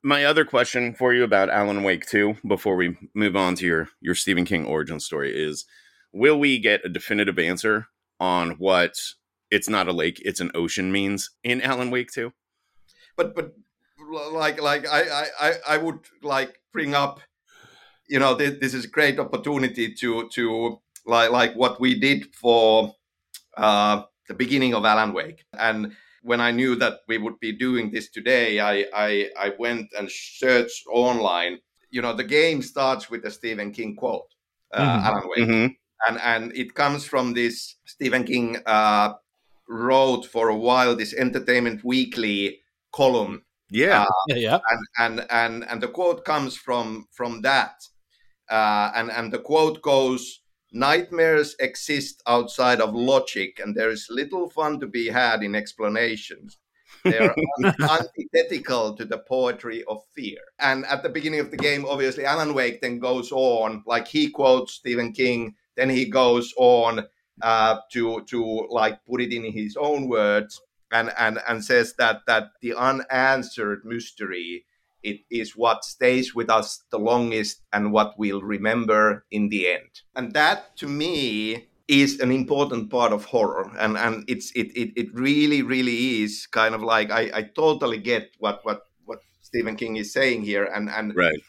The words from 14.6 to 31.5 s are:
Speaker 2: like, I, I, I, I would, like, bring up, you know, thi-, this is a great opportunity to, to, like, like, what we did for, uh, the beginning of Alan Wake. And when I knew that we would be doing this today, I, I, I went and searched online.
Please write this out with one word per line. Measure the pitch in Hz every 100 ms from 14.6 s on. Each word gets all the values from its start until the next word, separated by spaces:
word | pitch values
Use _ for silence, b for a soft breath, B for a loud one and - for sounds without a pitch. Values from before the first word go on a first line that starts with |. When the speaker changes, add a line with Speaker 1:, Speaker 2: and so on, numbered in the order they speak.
Speaker 2:
like, | 147 147 139
I, | 151
I, | 170 143 151 -
I, | 151 160 -
I | 156
would, | 165 156 _ _
like, | 147 135 131 - _
bring | - 147
up, | 143 143 - - _ _ b b b b b _
you | 139
know, | 135
thi-, | 127 143 139
this | 135
is | 127 113
a |
great | - 147 139
opportunity | 123 135 147 143 131 110 113
to, | 107 120 113 113
to, | - 117 113 117 113 _ -
like, | 113 117 113
like, | 123 117
what | 113 123 123
we | 127 120
did | 135 139 -
for, | - 120 117 113 110 107 - _ _ _ - _ -
uh, | 107 104 104 104 - _ _
the |
beginning | 104 123 139 131
of | 113
Alan | 107 107 107
Wake. | 90 78 82 _ -
And | 113 107 104 B B B
when | 120 120
I | 120
knew | 117 131 123
that | 120 - _
we | 113
would | 107 113
be | 113
doing | 110 127 123 110
this | 110 104
today, | - 110 127 117 104
I, | 104 101 98
I, | 104 107 101 101 -
I | 101 101
went | 117 117 104 104
and | 98
searched | - - - 131 123 120 - -
online. | 120 123 120 104 87 87